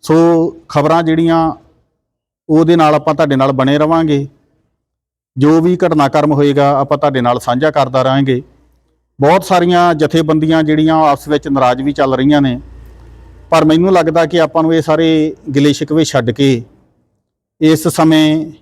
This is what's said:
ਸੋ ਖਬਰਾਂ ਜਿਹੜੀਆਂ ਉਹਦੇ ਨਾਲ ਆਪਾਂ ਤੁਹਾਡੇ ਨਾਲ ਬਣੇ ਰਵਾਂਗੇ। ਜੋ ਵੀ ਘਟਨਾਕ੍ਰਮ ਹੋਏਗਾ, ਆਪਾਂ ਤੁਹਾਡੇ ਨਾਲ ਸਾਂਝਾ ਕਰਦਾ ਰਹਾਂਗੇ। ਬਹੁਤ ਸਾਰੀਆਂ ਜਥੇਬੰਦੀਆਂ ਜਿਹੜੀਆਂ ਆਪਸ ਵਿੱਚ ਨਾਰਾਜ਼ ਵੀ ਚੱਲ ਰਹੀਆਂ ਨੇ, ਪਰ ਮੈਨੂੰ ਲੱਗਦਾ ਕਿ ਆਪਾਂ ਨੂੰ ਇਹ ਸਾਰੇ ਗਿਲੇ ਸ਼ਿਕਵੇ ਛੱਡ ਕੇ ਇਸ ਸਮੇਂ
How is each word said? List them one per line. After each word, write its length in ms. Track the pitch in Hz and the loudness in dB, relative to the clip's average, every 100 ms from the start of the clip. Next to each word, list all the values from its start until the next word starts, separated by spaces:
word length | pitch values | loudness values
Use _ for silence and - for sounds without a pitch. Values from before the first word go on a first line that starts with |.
ਸੋ 140 | - 160 170 170 165 - _ | 0 2 2 2 -2 -6 _
ਖਬਰਾਂ 340 | 151 147 165 | -4 0 0
ਜਿਹੜੀਆਂ 480 | 165 160 165 165 165 - _ _ _ _ _ _ _ _ - | 0 0 0 0 -2 -6 _ _ _ _ _ _ _ _ -2
ਉਹਦੇ 260 | 156 165 170 | 0 2 2
ਨਾਲ 200 | 156 151 | 2 2
ਆਪਾਂ 180 | 151 | -2
ਤੁਹਾਡੇ 220 | 151 156 135 | -2 -2 0
ਨਾਲ 160 | 135 | 0
ਬਣੇ 260 | 131 135 147 | 0 0 0
ਰਵਾਂਗੇ। 500 | 151 165 165 143 139 _ _ _ _ _ _ _ _ _ _ - | 0 0 0 -2 -4 _ _ _ _ _ _ _ _ _ _ -2
ਜੋ 260 | 143 160 | 2 2
ਵੀ 160 | 165 175 | 2 0
ਘਟਨਾਕ੍ਰਮ 560 | 180 156 139 156 147 | 0 0 0 0 0
ਹੋਏਗਾ, 360 | 143 143 139 139 143 | 0 0 2 0 0
ਆਪਾਂ 180 | 139 143 | -2 -2
ਤੁਹਾਡੇ 240 | 147 131 | -2 0
ਨਾਲ 180 | 123 123 | -2 -2
ਸਾਂਝਾ 320 | - 123 156 | -2 -2 -2
ਕਰਦਾ 300 | 147 131 131 | 0 -2 0
ਰਹਾਂਗੇ। 400 | 131 135 135 127 127 _ _ _ _ _ _ _ | 0 0 0 -2 -6 _ _ _ _ _ _ _
ਬਹੁਤ 240 | 143 185 | 2 2
ਸਾਰੀਆਂ 500 | - 180 175 175 175 | 2 0 2 2 0
ਜਥੇਬੰਦੀਆਂ 680 | 160 151 165 156 156 156 160 | 0 0 -2 0 -2 0 0
ਜਿਹੜੀਆਂ 320 | 156 156 156 160 | 0 0 0 2
ਆਪਸ 240 | 156 139 147 | 0 -2 -2
ਵਿੱਚ 200 | 147 151 | -4 -2
ਨਾਰਾਜ਼ 340 | 139 127 127 | 0 0 0
ਵੀ 100 | 135 | -4
ਚੱਲ 220 | 143 139 | -2 -2
ਰਹੀਆਂ 280 | 127 135 147 | 0 2 2
ਨੇ, 180 | 139 123 - - - - - - - - - | 0 -4 -12 -20 -20 -20 -20 -20 -20 -20 -2
ਪਰ 160 | 165 156 | 0 2
ਮੈਨੂੰ 280 | 160 185 | 2 2
ਲੱਗਦਾ 320 | 185 165 160 165 | 2 0 -2 -2
ਕਿ 140 | 170 | 0
ਆਪਾਂ 240 | 156 165 | 0 0
ਨੂੰ 100 | 160 | 0
ਇਹ 80 | 165 | -2
ਸਾਰੇ 540 | 151 156 165 160 156 - - 135 | 0 0 0 0 -2 -6 -6 0
ਗਿਲੇ 180 | 143 | 0
ਸ਼ਿਕਵੇ 300 | 143 151 156 | 0 -2 -2
ਛੱਡ 280 | 147 139 120 | 0 -2 -4
ਕੇ 320 | 120 139 123 110 _ _ _ _ _ _ _ _ _ | 0 0 0 -6 _ _ _ _ _ _ _ _ _
ਇਸ 260 | 156 156 160 | 0 0 -2
ਸਮੇਂ 640 | - 160 156 156 156 156 - | 0 2 2 2 -2 -6 -16